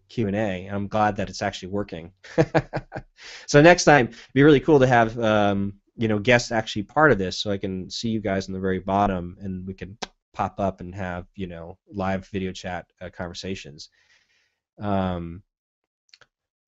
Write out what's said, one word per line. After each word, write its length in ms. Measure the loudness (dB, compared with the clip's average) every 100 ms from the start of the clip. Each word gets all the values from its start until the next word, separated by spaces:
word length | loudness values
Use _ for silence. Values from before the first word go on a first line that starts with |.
| _
Q 200 | -4 -2
and 80 | -2
A, 280 | -2 -4 -6
and 80 | -8
I'm 120 | -4
glad 300 | 0 0 0
that 120 | -6
it's 120 | -6
actually 280 | -6 -6 -8
working. 440 | -6 -6 -10 -14 _ -8 -2
<laughs> 80 | 0 0 -4 -10 -12 -16 -16 _ -20 -18 4
So 160 | 8
next 220 | 8 8
time, 240 | 6 6 4
it'd 260 | -6 -4
be 100 | 4
really 160 | 6 6
cool 200 | 6 4
to 80 | 6
have, 320 | 4 2 0
um, 540 | 2 4 2 0 -4 -8 _ -4
you 120 | -2
know, 100 | 0
guests 340 | 4 2 2
actually 320 | -4 -4 -8
part 280 | -4 2 4
of 60 | 4
this, 200 | 0 -6
so 140 | -6
I 60 | -4
can 320 | -6 -8 -10
see 200 | -8 -6
you 100 | -4
guys 280 | -4 -4 -4
in 60 |
the 60 | -6
very 200 | -4 -4
bottom, 580 | -2 0 0 -2 -8 -12
and 260 | -12 -10 -10
we 60 |
can 240 | -12 -14 -14 -16 _ _
pop 260 | -6 -6 -4
up 220 | -4 -4
and 140 | -12 -10
have, 320 | -8 -10 -12 -12
you 120 | -12
know, 300 | -12 -16 -20 _
live 340 | -6 -4 -4 -6
video 220 | -8 -8
chat, 360 | -8 -10 -10 -12 -18
uh, 100 | -18
conversations. 800 | -12 -12 -10 -10 -10 -14 -20 -20 _ _ _ _ _ _ _ _ -8
Um, 640 | -2 0 0 -4 -8 -12 _ _ _ _ _ _ _ _ _ _ _ _